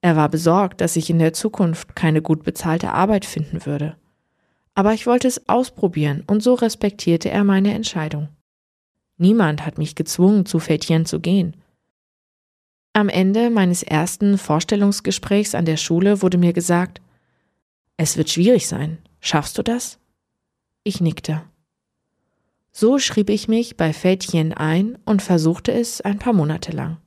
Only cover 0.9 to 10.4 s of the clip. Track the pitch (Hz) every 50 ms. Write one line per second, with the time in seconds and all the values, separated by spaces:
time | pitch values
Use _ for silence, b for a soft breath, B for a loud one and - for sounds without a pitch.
0.9 | - 170 160 - 170 165 160 160 160 - - 214 - - 196 170 160 - - _
1.9 | - - - 160 156 156 156 - 160 156 - - - - - 170 160 170 - -
2.9 | - - 185 202 220 196 202 - - 165 156 139 - 165 - - 147 143 147 151
3.9 | - _ _ _ _ _ _ _ _ _ _ _ _ _ _ _ _ 196 196 208
4.9 | 220 214 - 240 240 247 - 262 247 - _ - - 240 262 254 _ - - 180
5.9 | 175 151 151 147 143 143 - - 202 214 214 247 247 240 240 226 220 - - 202
6.9 | 202 - - 180 170 165 - - - 196 202 202 196 190 196 202 202 - 220 -
7.9 | - 175 156 156 147 147 151 147 _ _ _ _ _ _ _ _ _ _ _ _
8.9 | _ _ _ _ _ _ 170 185 220 233 196 151 147 151 - 160 - - 151 151
9.9 | - - 160 - - - 180 190 208 208